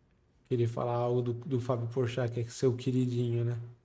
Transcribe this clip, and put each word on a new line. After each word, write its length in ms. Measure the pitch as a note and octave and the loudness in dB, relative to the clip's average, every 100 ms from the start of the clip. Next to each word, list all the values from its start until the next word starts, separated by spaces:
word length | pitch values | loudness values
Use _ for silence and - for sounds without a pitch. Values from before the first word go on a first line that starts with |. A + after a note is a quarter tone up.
| _ _ _ _ - | _ _ _ _ -2
querer 180 | B2 A#2 | 0 0
falar 280 | B2 A#2+ A#2+ | 0 0 0
algo 260 | A#2+ B2 | 2 2
do, 120 | A#2+ | 0
do 260 | A#2 D3 B2+ | -2 -2 -2
Fábio 260 | A#2 A#2+ A#2 | 0 -2 -2
Porchat, 440 | C3 A#2+ - A#2+ | 0 0 0 -2
que 60 | A#2 | -2
é 40 | A#2 | -6
seu 280 | - C3+ A#2 | 2 2 2
queridinho, 720 | C3 B2+ B2+ B2 A#2+ A#2 A#2+ | 0 2 2 0 0 0 0
né? 120 | A#2 A#2 - | -2 -8 -16